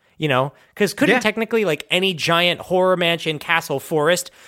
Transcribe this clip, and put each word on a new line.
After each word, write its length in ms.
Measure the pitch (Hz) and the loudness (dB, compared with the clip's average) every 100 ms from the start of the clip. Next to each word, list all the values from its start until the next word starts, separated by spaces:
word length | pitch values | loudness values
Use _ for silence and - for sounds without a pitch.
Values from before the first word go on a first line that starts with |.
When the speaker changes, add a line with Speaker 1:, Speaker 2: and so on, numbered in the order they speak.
| _ - | _ -6
Speaker 1:
you 80 | 156 | 0
know? 240 | 127 139 - _ - | 0 0 -6 _ -2
'Cause 180 | 208 | -2
couldn't 220 | - 285 254 | 2 2 2
Speaker 2:
Yeah. 40 | |
Speaker 1:
technically, 460 | 214 220 220 226 190 | 2 -2 -2 0 0
like, 200 | 151 - | -2 -2
any 240 | 180 190 | 0 0
giant 480 | 160 135 170 175 165 | -2 0 2 2 0
horror 340 | - 180 185 180 | -2 0 2 2
mansion, 440 | 170 165 160 147 | 0 0 -4 -4
castle, 400 | - 165 - 139 | 0 0 0 -6
forest 480 | - 160 151 180 - - | -2 0 2 0 -4 -16